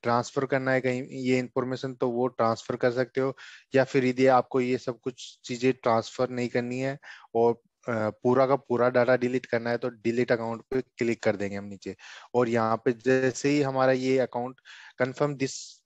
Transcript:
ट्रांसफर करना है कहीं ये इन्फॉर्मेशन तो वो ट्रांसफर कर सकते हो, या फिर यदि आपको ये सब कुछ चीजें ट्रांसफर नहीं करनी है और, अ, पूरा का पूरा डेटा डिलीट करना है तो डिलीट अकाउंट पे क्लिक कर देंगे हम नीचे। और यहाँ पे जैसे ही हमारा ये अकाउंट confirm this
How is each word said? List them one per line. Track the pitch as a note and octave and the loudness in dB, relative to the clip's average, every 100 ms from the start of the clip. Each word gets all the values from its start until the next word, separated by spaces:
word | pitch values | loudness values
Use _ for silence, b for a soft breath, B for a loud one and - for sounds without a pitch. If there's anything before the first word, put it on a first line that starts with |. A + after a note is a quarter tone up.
ट्रांसफर | A#2+ A#2+ A#2 - C3 | 0 0 0 -4 -2
करना | C#3 C3 | -2 0
है | C3 | 0
कहीं | B2+ B2 | 0 -4
ये | C3+ C3+ B2+ B2+ | -6 -6 0 0
इन्फॉर्मेशन | B2 - B2+ B2+ C3+ | 0 -4 -4 -6 -8
तो | B2+ B2+ | -4 -4
वो | A#2+ B2+ | -2 -4
ट्रांसफर | - A2+ A2+ - A#2+ | 0 0 0 -4 -2
कर | B2+ | 0
सकते | A#2+ B2 - | 0 -4 -2
हो, | C3+ C3 B B B C3 | -4 -6 B B B 0
या | |
फिर | C3 C#3 B2+ | 2 2 0
यदि | B2+ C3 | 4 4
आपको | B2+ B2 C3+ | 4 2 -2
ये | B2 B2+ | 0 -2
सब | - A#2 | -4 -8
कुछ | - B2+ - - | -10 -10 -18 -20
चीजें | - B2 B2+ | -10 0 0
ट्रांसफर | B2 B2+ A2+ A2 - B2+ | 2 2 0 0 -4 -4
नहीं | B2+ B2 | -2 -4
करनी | B2+ A#2+ B2+ | -4 -4 -4
है | C3+ C#3+ B B B A2+ | -6 -6 B B B 2
और, | A#2 A#2 _ _ - | 2 2 _ _ -6
अ, | A#2 G#2+ | -2 -2
पूरा | G#2 B2 B2 C3 | 0 2 4 4
का | C3+ | 2
पूरा | _ A#2+ A#2+ | _ 2 4
डेटा | B2+ A#2+ B2+ | 4 4 2
डिलीट | B2 B2+ - | 2 -2 -2
करना | A#2 A#2 | -4 -2
है | A#2 | -4
तो | B2+ | -4
डिलीट | A#2 A#2 A#2 B2 | -4 -2 0 0
अकाउंट | A#2 A#2 A2+ | 0 -2 -8
पे | - C3 | -4 -6
क्लिक | - - A#2 A2+ | -6 -4 -4 0
कर | A2+ G2+ | -2 -2
देंगे | G2+ G2+ | -4 -6
हम | G2+ | -12
नीचे। | G2 - F#2 B B B | -14 -14 -14 B B B
और | B2 B2 | 0 2
यहाँ | A#2 A2+ A2+ - | 2 2 0 -2
पे | |
जैसे | A#2 B2+ C3 C3 B2 C#3+ | -2 0 2 2 0 0
ही | D3 | 0
हमारा | C#3 C3+ C3 | 0 2 2
ये | C3 B2+ C3 | 2 2 0
अकाउंट | B2 A#2+ B2 C3+ B B B B | 0 -4 -10 -12 B B B B
confirm | B2+ B2+ D3 | -4 0 -2
this | C#3 C3 - - - | -2 -6 -6 -16 -20